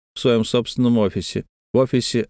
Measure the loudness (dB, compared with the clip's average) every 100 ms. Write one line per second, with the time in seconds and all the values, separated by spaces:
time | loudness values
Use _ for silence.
0 | _ -4 0 2 2 -2 -2 0 2 2
1 | 2 -2 -6 -8 -10 _ _ 0 0 0
2 | -2 -4 -4